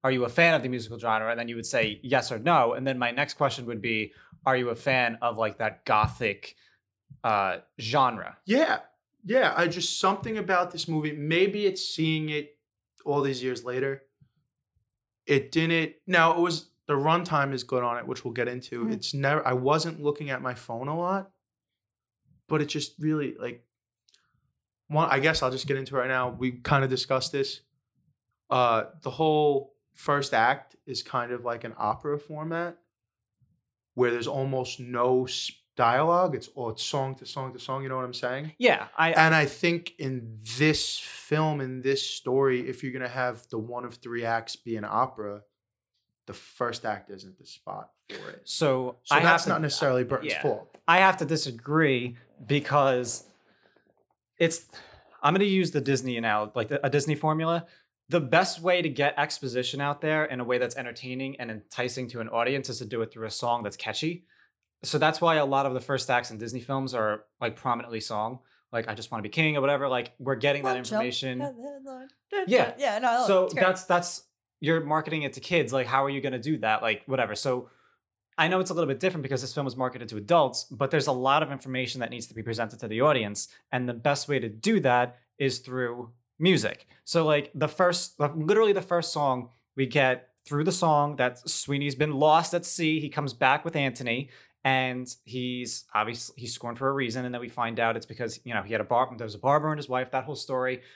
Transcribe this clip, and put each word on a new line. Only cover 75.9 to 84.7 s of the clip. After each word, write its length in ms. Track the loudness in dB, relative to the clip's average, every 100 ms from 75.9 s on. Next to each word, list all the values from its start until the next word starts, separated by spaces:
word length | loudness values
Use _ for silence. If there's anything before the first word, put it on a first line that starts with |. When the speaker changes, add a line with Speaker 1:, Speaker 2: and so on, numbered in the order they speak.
| 2
Speaker 1:
are 60 | 2
you 100 | -2
gonna 180 | -4 -4
do 200 | -2 0
that? 220 | 2 2
Like, 220 | 2 -2 -2
whatever. 280 | -2 0
So 340 | -2 -2 -2 -4 _ _ _ _ _ _ 0
I 60 | 2
know 140 | 2
it's 100 | 0
a 40 |
little 120 | 0 0
bit 120 | 0
different 220 | -2 -2
because 160 | -4 -4
this 120 | -4
film 140 | -4 -4
is 100 | -2
marketed 320 | -4 -4 -10
to 60 | -10
adults, 460 | 2 4 4 0
but 280 | -6 -4 0
there's 160 | 2 2
a 40 |
lot 300 | 0 4 2
of 80 | 2
information 500 | -6 -6 -6 -4 -6
that 100 | -8
needs 180 | -6 -10
to 60 |
be 80 | -8
presented 360 | -6 -4 -4 -6
to 80 | -6
the 120 | 2
audience. 480 | 4 4 0 -4 -6 -8 _
And 160 | -4 -4
the 60 |
best 340 | -2 0 0 0
way 100 | -2
to 100 | -2
do 300 | -2 2